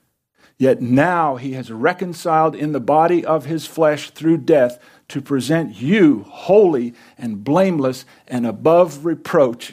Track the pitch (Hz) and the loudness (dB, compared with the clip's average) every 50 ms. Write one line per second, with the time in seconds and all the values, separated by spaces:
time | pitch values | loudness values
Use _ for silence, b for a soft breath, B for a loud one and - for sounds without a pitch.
0 | _ _ _ _ _ _ _ b b b b b 127 131 123 120 127 120 127 135 | _ _ _ _ _ _ _ b b b b b 2 2 2 0 0 0 2 2
1 | 151 175 180 170 160 147 135 120 123 139 131 131 120 - 113 110 120 160 180 180 | 2 2 2 0 -2 -2 -4 -6 -8 -10 -10 -10 -12 -12 -8 -4 -2 -2 -2 -2
2 | 196 180 170 160 - 175 160 160 160 160 143 104 143 151 151 135 117 101 143 156 | -6 -10 -10 -8 -4 0 0 2 2 0 -2 -2 -4 -4 -4 -4 -2 0 2 2
3 | 160 170 175 170 160 - 160 156 131 139 165 160 151 - - - 160 151 147 143 | 2 2 2 0 0 0 -2 -2 -4 -6 -8 -8 -8 -8 -4 0 0 0 0 -2
4 | - - - - 151 160 165 160 127 170 160 143 127 123 120 - b b b b | -6 -14 -12 -4 0 0 0 0 2 2 4 4 4 2 0 -4 b b b b
5 | b b - 143 139 - 143 135 120 120 160 165 160 110 107 95 120 139 196 226 | b b -10 -10 -6 -4 -4 -4 -2 0 -2 -2 -2 -4 -8 -6 -2 0 2 4
6 | 185 151 135 107 101 - - - - - 185 214 214 175 156 127 120 120 120 b | 6 4 4 2 -2 -12 -18 -8 0 2 4 6 6 4 2 0 -4 -6 -10 b
7 | b b b b 123 117 107 98 104 135 143 180 190 190 175 151 131 131 127 131 | b b b b -10 -10 -10 -8 -4 -2 0 2 2 0 0 -2 -2 -4 -4 -6
8 | - b b b b b 127 123 120 117 107 113 120 160 165 170 180 165 143 143 | -12 b b b b b -6 -6 -4 -4 -4 -2 2 4 4 4 4 2 0 -6
9 | 147 170 160 - - - - 165 143 123 117 - - - | -6 -6 -6 -6 -6 -2 2 2 2 2 0 -6 -14 -20